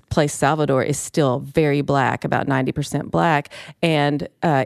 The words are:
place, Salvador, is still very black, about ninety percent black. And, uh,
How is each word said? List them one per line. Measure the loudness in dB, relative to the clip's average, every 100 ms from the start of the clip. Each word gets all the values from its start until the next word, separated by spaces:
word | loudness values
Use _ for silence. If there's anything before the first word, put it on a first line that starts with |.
| -4
place, | 0 0
Salvador, | 0 0 2 2 2
is | 0 -2
still | -4 0 2 0
very | -2 0 2 2
black, | 2 2 2 0 -2
about | -2 0
ninety | 0 0
percent | -4 -4 -6 -4
black. | 0 2 2 -2 -12 -18 -4
And, | 0 2 2 0 -6 -4
uh, | 0 2